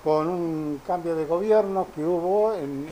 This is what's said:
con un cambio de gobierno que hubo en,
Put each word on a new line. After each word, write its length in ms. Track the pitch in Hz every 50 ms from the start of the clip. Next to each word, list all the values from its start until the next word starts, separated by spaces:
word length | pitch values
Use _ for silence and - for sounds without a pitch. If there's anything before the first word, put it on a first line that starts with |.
| -
con 240 | 156 156 156 156 165
un 520 | 180 175 170 165 160 156 156 147 147 135 -
cambio 300 | - 180 175 165 170 165
de 80 | 160 156
gobierno 600 | 147 170 175 202 220 214 214 202 196 196 190 180 - -
que 100 | 151 151
hubo 500 | 170 180 170 170 180 196 208 214 220 220
en, 340 | 185 147 139 143 135 143 156